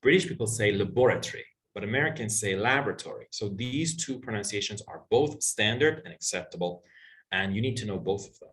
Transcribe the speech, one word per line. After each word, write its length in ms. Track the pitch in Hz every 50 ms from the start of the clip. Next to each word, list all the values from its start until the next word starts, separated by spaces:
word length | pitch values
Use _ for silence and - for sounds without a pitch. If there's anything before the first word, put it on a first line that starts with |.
British 260 | - 127 160 190 175 -
people 180 | 185 - 120
say 260 | 107 113 - 107 104
laboratory, 720 | 101 98 101 92 92 117 127 120 92 - - - - - - - _ _ _ _ _
but 100 | 101 98
Americans 540 | 104 113 135 147 156 - - 117 107 107 -
say 160 | 107 101 95
laboratory. 680 | 95 107 120 131 139 135 - 90 - - - - - - _
So 180 | - - 113 104
these 480 | 98 95 120 123 127 147 165 165 160
two 220 | 165 - - 131 123
pronunciations 640 | 127 120 110 104 101 101 - 101 101 - 107 98 - -
are 140 | - - - _
both 320 | 110 120 147 147 147 -
standard 600 | - - - - 107 107 113 123 147 156 156 156 -
and 80 | 90 85
acceptable, 720 | - - - - 92 87 - - 87 87 87 90 - _ _ _ - - - - - _ _
and 220 | 95 95 98 98 98
you 60 | 104
need 160 | 120 131 117 -
to 80 | 107
know 120 | 104 98 92
both 300 | 85 95 98 101 - -
of 100 | - -
them. 120 | - -